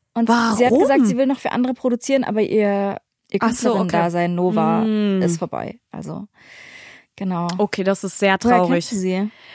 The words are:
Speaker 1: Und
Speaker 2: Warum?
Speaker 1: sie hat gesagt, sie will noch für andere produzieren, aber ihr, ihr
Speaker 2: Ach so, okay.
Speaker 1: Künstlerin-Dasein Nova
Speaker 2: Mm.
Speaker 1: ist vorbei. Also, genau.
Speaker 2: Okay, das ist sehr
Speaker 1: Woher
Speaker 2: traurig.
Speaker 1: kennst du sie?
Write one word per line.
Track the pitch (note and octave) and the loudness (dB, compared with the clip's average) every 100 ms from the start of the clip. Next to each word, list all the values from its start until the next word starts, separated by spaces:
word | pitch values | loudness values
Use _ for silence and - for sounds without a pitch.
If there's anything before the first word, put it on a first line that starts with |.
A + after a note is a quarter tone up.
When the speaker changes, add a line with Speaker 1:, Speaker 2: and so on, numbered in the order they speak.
| _ | _
Speaker 1:
Und | A#3 A#3 | -4 0
Speaker 2:
Warum? | A#3 A3+ A3 | 2 2 2
Speaker 1:
sie | B3 | 2
hat | C4 | 2
gesagt, | F#4+ C#4 A3 | 2 4 2
sie | A#3+ | 2
will | C4+ | 0
noch | C4+ | -2
für | - | -4
andere | A#3 B3+ | -2 -2
produzieren, | B3 B3+ A#3+ - C4+ | -2 -2 -2 0 0
aber | - G#3+ | 0 -2
ihr, | G#3+ G#3+ G3+ G3+ G3 - - _ _ | 0 2 2 0 -2 -6 -14 _ _
ihr | G3 | -2
Speaker 2:
Ach | A3 | 0
so, | A#3+ A#3+ | 0 0
okay. | G#3 | 0
Speaker 1:
Künstlerin-Dasein | F#3 E3+ E3+ F3 F3 | 0 0 0 0 -2
Nova | F3 F#3 G3+ D#3+ E3 | 0 0 2 2 2
Speaker 2:
Mm. | A3 G#3+ G#3 F#3+ | 0 0 0 0
Speaker 1:
ist | F3+ E3+ | 0 -2
vorbei. | F#3 - - A#3+ _ | -6 -6 -10 -12 _
Also, | - - D#3 G#3 _ - - - - - - _ - | -14 -12 -12 -14 _ -20 -20 -20 -20 -20 -20 _ -8
genau. | G3 F3 F3 F3+ | -6 -4 -4 -2
Speaker 2:
Okay, | G#3 - | -2 0
das | F#3+ G3 | -2 -2
ist | F#3+ - | -4 0
sehr | G3 F#3+ | 2 2
Speaker 1:
Woher | A#3 F3+ | 4 4
Speaker 2:
traurig. | F3+ | 4
Speaker 1:
kennst | F3 - | 0 -2
du | G#3 | -4
sie? | F#3 F#3 G#3 - - | -2 -2 -4 -8 -20